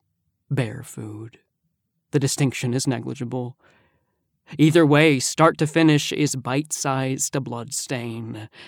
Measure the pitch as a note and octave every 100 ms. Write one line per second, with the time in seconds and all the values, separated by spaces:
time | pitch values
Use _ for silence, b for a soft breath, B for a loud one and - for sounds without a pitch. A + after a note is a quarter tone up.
0 | _ _ _ _ _ C#3 A2+ A#2+ A2+ -
1 | G#2+ G#2+ A2+ _ _ _ _ _ _ _
2 | _ D3 C#3 - C#3 - B2 B2+ C#3 A#2
3 | B2 C3 A#2+ B2+ B2 - _ _ _ _
4 | _ _ _ _ _ C3+ D#3 E3+ D3+ D3
5 | D#3+ C3+ - - D#3+ - D#3 E3 D#3+ D3
6 | - - D3 C3+ B2 C3+ D#3 - C#3+ C3
7 | C3 C3 - C#3+ B2+ A#2+ A#2 - - C3
8 | A#2 A2+ A2+ A2+ G#2+ B